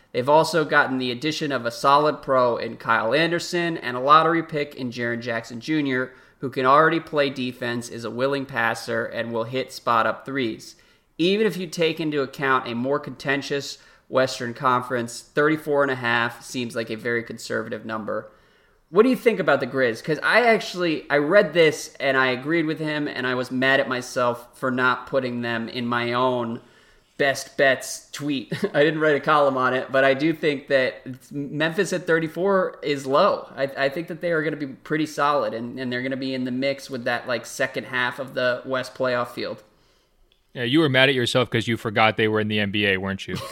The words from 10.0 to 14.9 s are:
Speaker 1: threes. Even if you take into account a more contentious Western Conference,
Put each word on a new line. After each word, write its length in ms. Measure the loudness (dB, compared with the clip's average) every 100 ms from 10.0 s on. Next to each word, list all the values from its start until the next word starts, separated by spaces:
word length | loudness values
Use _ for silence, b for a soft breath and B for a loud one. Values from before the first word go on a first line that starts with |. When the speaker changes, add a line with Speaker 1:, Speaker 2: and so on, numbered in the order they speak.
| 2 -2 -6
Speaker 1:
threes. 480 | -4 -4 -6 -14 -20 b b b -2
Even 300 | 0 2 0
if 100 | -2
you 80 | -6
take 340 | -2 -2 0
into 220 | -4 -2
account 460 | -4 -2 0 0 0
a 80 | -4
more 240 | -2 -2
contentious 800 | -4 -8 -4 -2 -2 -6 -6 -14 b b b
Western 440 | 0 0 -2 -8
Conference, 680 | -2 2 2 0